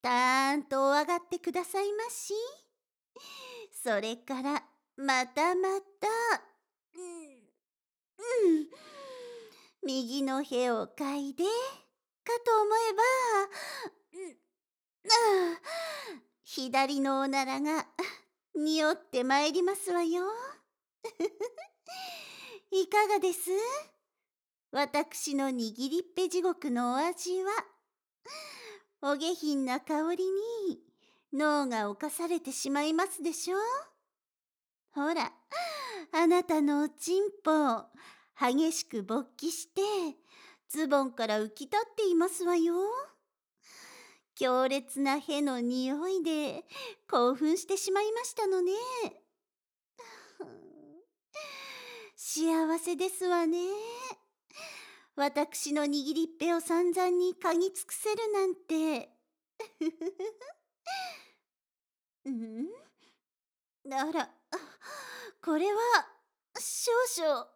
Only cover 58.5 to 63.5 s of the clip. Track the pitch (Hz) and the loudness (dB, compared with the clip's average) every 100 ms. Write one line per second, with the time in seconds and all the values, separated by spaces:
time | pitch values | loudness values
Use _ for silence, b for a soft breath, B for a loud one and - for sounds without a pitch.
58.5 | 359 _ 320 311 277 233 _ _ _ _ | 0 _ 0 0 -2 -6 _ _ _ _
59.5 | _ 440 _ 320 320 330 381 392 427 523 | _ -16 _ -4 -2 -8 -6 -8 -8 -18
60.5 | 679 _ _ - 762 740 640 B B _ | -20 _ _ -8 -6 -6 -12 B B _
61.5 | _ _ _ _ _ _ _ 277 247 226 | _ _ _ _ _ _ _ -8 -6 -6
62.5 | 220 311 480 605 _ b b _ _ _ | -6 -8 -8 -20 _ b b _ _ _